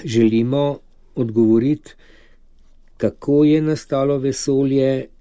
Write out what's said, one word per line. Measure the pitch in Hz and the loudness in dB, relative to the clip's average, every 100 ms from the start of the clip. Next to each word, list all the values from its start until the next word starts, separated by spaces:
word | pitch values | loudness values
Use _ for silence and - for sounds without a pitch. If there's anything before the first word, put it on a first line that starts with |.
želimo | 123 113 113 113 120 139 143 139 - _ _ - | -4 0 2 2 -2 -2 -4 -6 -14 _ _ -8
odgovoriti, | 117 110 110 113 131 151 - - - - _ _ - - - - - - | -4 0 2 2 0 -4 -8 -20 -20 -20 _ _ -20 -20 -20 -20 -20 -4
kako | 107 - - 143 | -4 -2 0 4
je | 151 156 | 4 2
nastalo | 156 156 - 135 139 139 | 0 -4 -4 -2 0 -2
vesolje | 135 131 - 135 139 135 131 131 - - | -2 -4 -2 0 2 2 0 -2 -6 -14